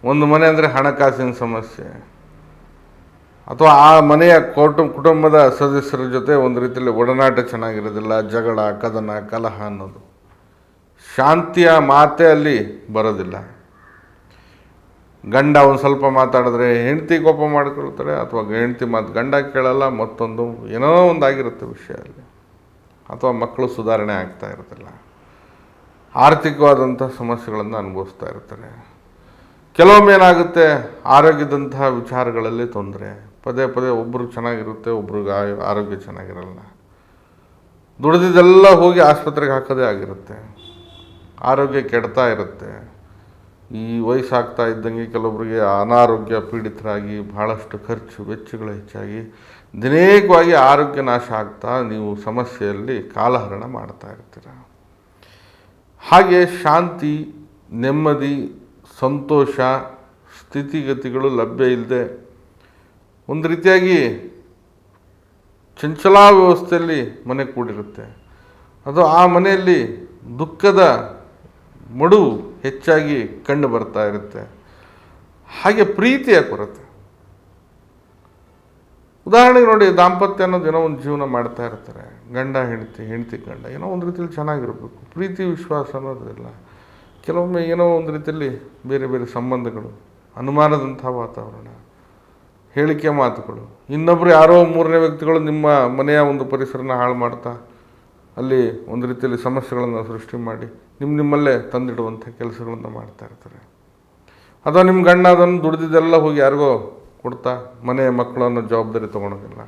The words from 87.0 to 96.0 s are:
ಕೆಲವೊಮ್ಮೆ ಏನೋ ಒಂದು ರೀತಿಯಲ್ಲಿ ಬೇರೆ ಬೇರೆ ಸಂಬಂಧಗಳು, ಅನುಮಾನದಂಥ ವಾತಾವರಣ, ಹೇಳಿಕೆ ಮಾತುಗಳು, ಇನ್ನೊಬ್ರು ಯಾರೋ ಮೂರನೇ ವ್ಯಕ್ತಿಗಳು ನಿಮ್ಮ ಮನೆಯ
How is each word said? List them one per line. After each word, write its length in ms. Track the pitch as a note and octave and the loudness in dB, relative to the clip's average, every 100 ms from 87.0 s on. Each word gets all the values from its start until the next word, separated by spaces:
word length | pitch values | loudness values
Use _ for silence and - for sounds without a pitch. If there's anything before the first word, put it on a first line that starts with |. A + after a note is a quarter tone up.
| _ _ - | _ _ -8
ಕೆಲವೊಮ್ಮೆ 360 | F3 F3 F3 E3 | -6 -4 -4 -4
ಏನೋ 140 | E3 F3 E3 | 0 0 0
ಒಂದು 160 | D#3+ D3+ | -4 -10
ರೀತಿಯಲ್ಲಿ 340 | D3 D#3 C#3 A#2 - _ B2+ | -10 -8 -8 -10 -18 _ -8
ಬೇರೆ 180 | C#3 C3 | -6 -4
ಬೇರೆ 140 | B2+ A#2+ A#2+ | -8 -8 -8
ಸಂಬಂಧಗಳು, 560 | B2 B2+ A#2+ A2 A2+ A2 _ _ _ - | -6 -6 -8 -12 -16 -20 _ _ _ -12
ಅನುಮಾನದಂಥ 680 | C3 D3 D3+ D3 C3+ C3 C3 B2 | -4 0 2 0 -4 -10 -10 -8
ವಾತಾವರಣ, 480 | A2+ - A2 A2 A2+ A2+ _ _ _ _ _ _ _ _ _ C#3+ | -10 -14 -18 -20 -20 -20 _ _ _ _ _ _ _ _ _ -4
ಹೇಳಿಕೆ 360 | D3+ D3 D#3 D3 | -2 -2 -4 -2
ಮಾತುಗಳು, 440 | B2+ G#2+ - A2+ A2+ _ _ D3 | -2 -4 -16 -18 -20 _ _ -4
ಇನ್ನೊಬ್ರು 340 | E3 F3 F3 D#3+ | 0 2 6 6
ಯಾರೋ 180 | D#3+ F3 E3+ D#3+ | 8 8 6 2
ಮೂರನೇ 260 | D#3+ E3 D#3+ | 0 2 0
ವ್ಯಕ್ತಿಗಳು 360 | D3 D#3 D#3+ D3+ | -2 -2 -2 -2
ನಿಮ್ಮ 160 | D3+ D3+ C#3+ B2 | -2 2 2 0
ಮನೆಯ 220 | C3 | -2